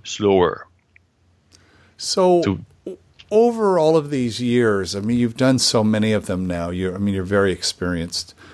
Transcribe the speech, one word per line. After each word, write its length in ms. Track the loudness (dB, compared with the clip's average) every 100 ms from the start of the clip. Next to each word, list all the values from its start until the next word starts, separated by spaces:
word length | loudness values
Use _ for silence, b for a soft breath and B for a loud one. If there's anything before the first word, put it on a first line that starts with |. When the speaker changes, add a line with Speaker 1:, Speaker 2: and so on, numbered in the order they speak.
Speaker 1:
slower. 640 | -12 -2 2 4 2 -2 -16 _ _ _ _ _ _ _ _ b b b b b
Speaker 2:
So 440 | -6 0 4 4
Speaker 1:
To 160 | 2 -2 -8 _ -18
Speaker 2:
o-, 100 | -18 _ _ -2
over 480 | 2 2 2 0 4
all 160 | 4 2
of 120 | 0
these 300 | -2 -2 -2
years, 540 | 0 2 4 2 -2 -6
I 40 |
mean, 180 | -2 0
you've 200 | 0 0
done 200 | 2 2
so 240 | 2 2
many 280 | 2 2 2
of 120 | 0 -2
them 180 | -6 -4
now. 240 | -4 -6
You're, 260 | -4 -4 -2
I 20 |
mean, 160 | -4 -2
you're 80 |
very 280 | 0 2 2
experienced. 840 | 0 -6 -6 -4 -4 -6 -8 -12 -18 B